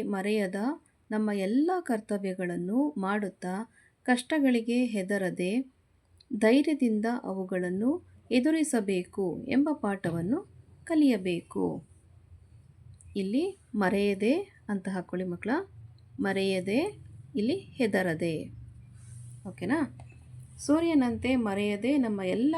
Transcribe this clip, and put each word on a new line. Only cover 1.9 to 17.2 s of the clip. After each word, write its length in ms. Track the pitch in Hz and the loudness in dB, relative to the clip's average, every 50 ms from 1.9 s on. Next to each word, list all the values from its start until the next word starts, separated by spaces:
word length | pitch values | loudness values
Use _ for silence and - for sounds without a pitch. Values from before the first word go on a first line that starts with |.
| 233 214 - - 208 196 202 190 185 190 180 175 175 175 175 185 220 262 294 294 - | -2 -2 -2 -4 -4 -2 -2 -4 -4 -4 -4 -4 -4 -4 -4 0 0 0 0 0 -2
ಮಾಡುತ್ತಾ, 560 | 202 190 190 208 214 208 185 - _ - 180 185 202 233 - _ _ _ _ _ _ - | -2 -2 -2 0 -2 -2 -4 -6 _ -6 -6 -6 -6 -8 -10 _ _ _ _ _ _ 0
ಕಷ್ಟಗಳಿಗೆ 720 | 254 247 247 - - 320 311 277 269 240 233 226 240 233 247 254 | 2 2 2 0 0 2 2 4 4 4 2 2 0 0 0 0
ಹೆದರದೆ 680 | 226 214 202 185 190 208 196 190 175 170 185 180 180 214 262 262 - _ _ _ _ _ _ _ _ _ _ _ - | 0 0 -2 -2 0 0 0 0 -2 -2 -2 -2 0 0 -2 -2 -4 _ _ _ _ _ _ _ _ _ _ _ -8
ಧೈರ್ಯದಿಂದ 760 | 240 208 220 220 247 285 294 330 302 277 254 233 214 208 214 233 240 247 - | 0 4 6 6 6 6 6 4 2 2 2 2 2 2 0 0 -2 -2 -4
ಅವುಗಳನ್ನು 640 | 185 190 190 185 185 196 185 180 175 185 196 220 262 330 359 - - - - - - | -4 -4 -4 -4 -2 -2 -2 -2 -2 -2 0 0 0 0 -2 -4 -12 -20 -18 -6 0
ಎದುರಿಸಬೇಕು 920 | 233 254 247 311 311 320 294 - - 226 196 202 190 180 180 - - 202 190 175 - - - - | 0 2 4 4 2 2 2 2 0 0 0 0 0 0 -2 -4 -4 -4 -2 -2 -2 -4 -4 0
ಎಂಬ 200 | - 269 294 311 285 | 2 2 2 2 0
ಪಾಠವನ್ನು 640 | - - 202 196 185 - 170 165 170 165 196 269 370 427 - - - - - - - - | -2 -2 -2 -2 -2 -2 -2 -2 -2 -2 -2 -2 -2 -4 -8 -16 -20 -20 -20 -20 -14 -6
ಕಲಿಯಬೇಕು. 840 | - 330 311 294 269 233 190 185 185 170 175 - - - 202 180 170 151 - - - - - - - - - - _ - - - - - - - - - - - - - - - - - | 0 4 4 6 6 4 2 0 -2 -2 -2 -4 -6 -4 -2 -2 -2 -2 -4 -10 -14 -20 -20 -20 -20 -20 -20 -20 _ -20 -20 -20 -20 -20 -20 -20 -20 -20 -20 -20 -20 -20 -20 -20 -10 -6
ಇಲ್ಲಿ 280 | 202 190 190 220 285 349 392 381 - _ _ - | -6 -4 -2 0 0 -2 -2 -4 -8 _ _ -2
ಮರೆಯದೆ 580 | 208 196 180 208 202 202 202 196 196 208 226 294 381 403 - - - - - | 0 2 2 2 2 2 2 0 2 2 2 2 2 0 -6 -12 -14 -6 -6
ಅಂತ 160 | 202 190 - 196 | -4 -4 -4 -4
ಹಾಕೊಳ್ಳಿ 360 | 196 180 180 - 180 180 185 | -6 -6 -6 -4 -6 -6 -4
ಮಕ್ಕಳ, 260 | 180 175 - - 202 269 349 392 - - - - - - - - - - - | -6 -6 -6 -4 -4 -2 -2 -4 -6 -12 -20 -20 -20 -20 -20 -20 -14 -8 -4
ಮರೆಯದೆ, 600 | 202 196 190 196 190 196 190 185 180 190 208 262 349 415 403 - - - - - | -2 -2 0 0 0 0 0 -2 -2 0 0 0 0 -2 -4 -10 -16 -20 -20 -20